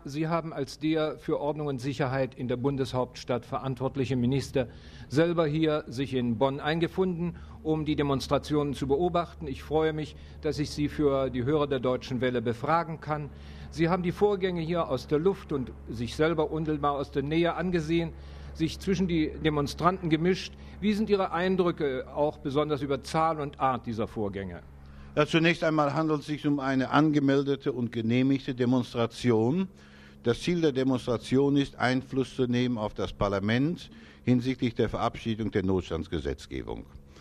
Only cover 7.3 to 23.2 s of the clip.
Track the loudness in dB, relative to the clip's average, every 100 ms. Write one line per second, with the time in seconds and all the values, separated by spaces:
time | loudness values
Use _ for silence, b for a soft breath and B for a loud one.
7.3 | B B B -2 0 0 0 2 0 2
8.3 | 0 2 0 0 -2 0 2 2 0 -2
9.3 | -6 -10 -10 -2 2 2 0 -6 B B
10.3 | B -4 -2 -4 -2 -2 2 2 4 0
11.3 | 0 2 2 2 0 0 0 -2 0 0
12.3 | 0 -2 -2 0 0 0 -6 -6 -6 -6
13.3 | B B B B 0 2 2 0 2 2
14.3 | 4 0 -2 -2 0 0 -2 0 2 2
15.3 | 0 -2 -4 -4 -10 -10 -6 -4 0 2
16.3 | 2 0 -2 -2 0 0 0 -2 -2 0
17.3 | 2 2 0 0 0 0 0 0 B B
18.3 | B B -2 -2 -2 0 0 2 2 0
19.3 | 0 0 2 0 2 2 2 2 2 2
20.3 | 0 -4 B B -4 0 0 2 2 2
21.3 | 0 2 2 2 0 -2 -2 -4 0 0
22.3 | 0 -2 0 0 0 0 -2 0 2